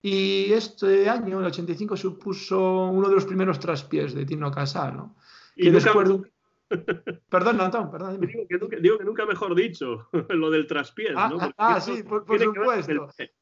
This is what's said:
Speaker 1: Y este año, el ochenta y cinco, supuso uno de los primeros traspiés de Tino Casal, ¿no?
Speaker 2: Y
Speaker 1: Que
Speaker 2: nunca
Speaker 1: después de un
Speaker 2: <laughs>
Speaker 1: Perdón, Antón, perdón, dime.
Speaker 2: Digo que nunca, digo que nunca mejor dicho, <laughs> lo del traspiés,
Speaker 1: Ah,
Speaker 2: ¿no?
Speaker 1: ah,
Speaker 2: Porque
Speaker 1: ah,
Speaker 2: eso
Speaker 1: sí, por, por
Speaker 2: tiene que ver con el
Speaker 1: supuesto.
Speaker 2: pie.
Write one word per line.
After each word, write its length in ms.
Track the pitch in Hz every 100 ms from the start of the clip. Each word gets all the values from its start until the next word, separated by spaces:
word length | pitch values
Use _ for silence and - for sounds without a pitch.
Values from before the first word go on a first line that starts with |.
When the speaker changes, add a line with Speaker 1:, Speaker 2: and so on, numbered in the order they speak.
Speaker 1:
Y 520 | 202 196 190 196 196
este 560 | 214 214 - 196 196 202
año, 300 | 240 196 190
el 60 | 185
ochenta 260 | 160 170
y 20 |
cinco, 220 | 165 208 185
supuso 880 | 185 170 - 190 - 190 185 185 185
uno 220 | 185 196
de 80 | 196
los 100 | 190
primeros 320 | 185 185 151
traspiés 560 | - 151 - 156 147
de 100 | 131
Tino 240 | 143 151 147
Casal, 440 | 139 139 - 147 135
¿no? 200 | - _ _ - - -
Speaker 2:
Y 80 |
Speaker 1:
Que 60 | 175
Speaker 2:
nunca 140 | - 220
Speaker 1:
después 220 | 214 190
de 60 |
un 200 | 196 - _ _ _ _
Speaker 2:
<laughs> 580 | 180 170 180 - 175 _
Speaker 1:
Perdón, 320 | 185 185 240
Antón, 300 | 185 233 180
perdón, 280 | 180 190 196
dime. 140 | 175
Speaker 2:
Digo 160 | 233 208
que 100 | 180
nunca, 180 | 156 -
digo 200 | 170 220
que 60 |
nunca 220 | 196 220 214
mejor 280 | 185 202
dicho, 540 | 175 226 165 131 110 113
<laughs> 180 | 170 160
lo 200 | 180 156
del 160 | 156 151
traspiés, 460 | 151 - - 220
Speaker 1:
Ah, 140 | 147 208
Speaker 2:
¿no? 80 | -
Speaker 1:
ah, 40 |
Speaker 2:
Porque 140 | 180 -
Speaker 1:
ah, 180 | 220 214
Speaker 2:
eso 160 | 202
Speaker 1:
sí, 80 | 240
por, 220 | 214 214
por 140 | 208 214
Speaker 2:
tiene 140 | 226
que 60 | 202
ver 80 | 220
con 120 | 226
el 40 |
Speaker 1:
supuesto. 300 | 151 147 143 -
Speaker 2:
pie. 160 | 127 _